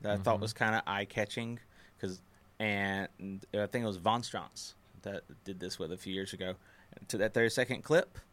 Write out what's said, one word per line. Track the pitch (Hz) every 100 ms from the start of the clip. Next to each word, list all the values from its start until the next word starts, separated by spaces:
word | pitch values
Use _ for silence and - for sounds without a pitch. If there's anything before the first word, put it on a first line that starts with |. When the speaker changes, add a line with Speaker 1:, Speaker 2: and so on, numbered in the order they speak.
Speaker 1:
that | 104
I | 104
thought | 98 107
Speaker 2:
Mm-hmm. |
Speaker 1:
was | 107
kinda | - 110 110 -
eye-catching, | 98 101 - 104 - 117 117 - - - -
'cause, | 98 92 - - - _
and | 107 101 98 98 95 - 95 95 -
I | 104 104
think | 123
it | 113
was | 95
Von | 92 117
Strance | 117 101 82 - - - - -
that | 101 98 - 73
did | - 92
this | 90 -
with | 80
a | 90
few | 95
years | 95 95
ago. | 92 92 95 - - - - -
Took | 107
that | 107
thirty-second | 120 117 120 127 127
clip | - 160 - - -